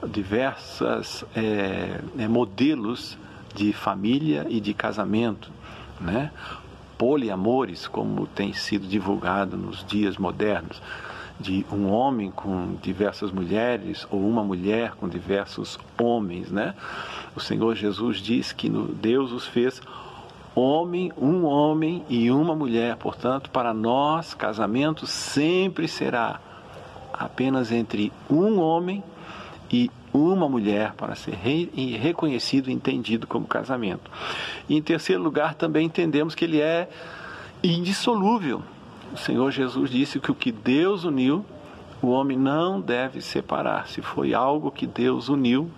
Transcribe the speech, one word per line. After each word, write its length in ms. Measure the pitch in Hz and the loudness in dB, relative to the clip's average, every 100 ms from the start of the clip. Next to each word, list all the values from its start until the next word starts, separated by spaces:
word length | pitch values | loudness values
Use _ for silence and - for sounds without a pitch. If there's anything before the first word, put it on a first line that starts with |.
| - | -4
Diversas, 1160 | 107 95 107 135 - - - 123 113 - - - 113 | -4 0 0 0 -2 -14 -2 0 0 -4 -10 -8 -2
é, 640 | 110 104 98 95 90 92 - 135 | 0 2 0 -2 -4 -6 -8 -4
é, 80 | 110 | 2
modelos 880 | 117 113 95 135 147 104 120 - - - - - 104 | 2 2 2 2 2 -2 -4 -8 -14 -16 -18 -16 0
de 160 | 104 | 0
família 720 | 104 - 98 101 135 156 147 147 | 2 0 0 2 2 2 0 0
e 100 | 113 | -2
de 140 | 104 | -2
casamento, 760 | 104 110 104 95 104 117 98 - - - - - - | -2 -2 -2 0 2 2 -2 -10 -18 -16 -16 -16 -10
né? 320 | 87 104 151 - - - - - - - | -2 -2 -2 -8 -14 -14 -16 -20 -20 0
Poliamores, 880 | 120 147 113 95 101 127 117 85 - | 2 2 2 0 2 2 0 -4 -6
como 400 | 113 110 104 101 | -4 -2 -2 -4
tem 240 | - 101 | -4 -4
sido 360 | 101 - 104 95 | -4 -2 -2 0
divulgado 680 | 101 95 101 90 98 95 95 | -2 0 0 0 0 0 -4
nos 300 | 95 95 92 | -8 -10 -4
dias 320 | 104 101 92 | 0 0 0
modernos, 640 | 92 95 104 92 82 - - - - - - - | -4 0 0 0 -4 -14 -14 -12 -12 -12 -14 -10
de 260 | - 95 - | -2 -2 0
um 180 | 101 98 | 0 2
homem 400 | 107 135 127 98 | 4 2 0 -2
com 460 | - 98 92 90 92 | -6 -4 -2 -2 -4
diversas 480 | 92 90 101 - 104 | -6 0 0 0 -4
mulheres 760 | 95 87 101 120 117 95 - - | -2 0 0 0 -2 -4 -10 -4
ou 80 | 101 | 0
uma 240 | 98 117 | 2 2
mulher 480 | 104 92 95 110 117 | 0 0 0 0 0
com 180 | - 98 | -4 -6
diversos 720 | 87 87 98 98 - - - - - | -6 -2 -2 -2 -8 -8 -10 -12 0
homens, 520 | 117 117 101 87 - | 2 2 0 -6 -4
né? 240 | 95 139 202 - - - - - - | -2 -2 -6 -10 -10 -10 -10 -12 -10
O 40 | |
Senhor 360 | - 110 110 110 | -4 2 2 2
Jesus 420 | 104 98 120 101 | -2 0 -2 -2
diz 340 | 98 123 131 | 0 0 0
que 180 | - 113 | -4 -2
no, 180 | 110 110 | 0 -2
Deus 440 | 104 110 127 131 | -2 2 2 2
os 160 | 120 - | -4 -2
fez 340 | 123 123 - - - - - - - - | 2 2 0 -14 -16 -16 -16 -18 -18 -4
homem, 580 | - 127 151 175 175 180 - | 2 4 4 2 0 -2 2
um 280 | 131 180 160 | 2 4 4
homem 600 | 143 151 156 160 175 - | 6 6 4 2 -2 0
e 220 | 123 117 | 4 6
uma 260 | 135 165 156 | 6 4 2
mulher. 400 | 139 117 117 113 | 2 2 2 0
Portanto, 540 | 104 - 123 135 - | -4 -2 0 0 0
para 240 | - 120 | 0 0
nós, 600 | 110 110 127 147 160 156 - | 2 4 4 4 2 -2 -4
casamento 720 | 107 107 101 117 151 156 139 | -4 0 0 2 2 0 -4
sempre 800 | - - - 156 185 190 170 165 | -6 -2 2 4 4 2 0 -4
será 520 | - 131 123 113 104 - - - - - - - | -2 0 2 0 -2 -12 -20 -18 -18 -18 -18 -12
apenas 600 | - - - 131 131 117 | -8 -8 0 2 2 2
entre 420 | 117 110 107 104 - - | 0 0 0 -2 -4 2
um 300 | 147 202 214 | 4 6 4
homem 440 | 160 165 180 202 - - - - - - - | 4 2 0 -4 -8 -16 -16 -14 -16 -16 0
e 180 | 123 120 - - | 2 2 -2 0
uma 340 | 143 160 190 156 | 4 6 6 4
mulher 460 | 127 104 104 107 | 4 4 2 2
para 220 | - 110 - | -2 -6 -6
ser 180 | - | -8
re-, 380 | 104 113 156 170 | -2 0 0 0
e 240 | - 131 113 | -2 -2 0
reconhecido 720 | 143 170 160 123 - 135 131 | 0 2 0 0 2 2 2
e 40 | |
entendido 520 | 123 131 135 107 113 117 | 0 0 0 0 -2 0
como 220 | 117 107 | -4 0
casamento. 640 | 113 110 131 104 87 - - - - - - - | -2 0 -2 -2 -4 -8 -10 -8 -6 -8 -10 0
E, 80 | 151 | 0
em 40 | |
terceiro 420 | 151 165 - 185 | 2 0 2 2
lugar, 320 | 170 139 156 151 | 2 2 0 0
também 320 | 165 156 165 | 2 2 2
entendemos 480 | 165 165 143 160 156 | 2 2 2 0 0
que 100 | 170 | 2
ele 160 | 156 | 4
é 260 | 151 165 180 - - - - - - - | 4 2 0 -8 -14 -14 -14 -14 -16 -2
indissolúvel. 960 | 185 170 180 196 - 226 190 233 160 98 - - - - - | 2 2 0 0 2 4 4 2 0 -4 -6 -16 -18 -18 -14
O 40 | - | -6
Senhor 340 | - 120 131 | -2 2 2
Jesus 380 | 139 127 123 139 | 2 0 0 2
disse 320 | 123 143 139 | 2 0 0
que 100 | - | -2
o 40 | 135 | 0
que 180 | 131 | 0
Deus 500 | 113 113 135 180 202 | 0 2 4 4 2
uniu, 420 | 170 135 127 165 208 - - - - - | 0 2 4 2 -2 -14 -18 -18 -18 -2
o 60 | 127 | 2
homem 300 | 127 139 131 | 4 4 2
não 420 | 135 151 175 196 | 4 4 2 0
deve 400 | 180 120 131 135 | 0 0 0 -4
separar. 680 | - 139 131 - - 52 - | -4 -4 0 0 2 0 -4
Se 120 | - | -8
foi 320 | - - 139 | -6 0 2
algo 380 | 113 131 151 147 | 4 4 2 0
que 160 | - 123 | -4 -6
Deus 400 | - 123 127 120 | 0 2 2 2
uniu 420 | 143 123 127 165 | 2 4 4 2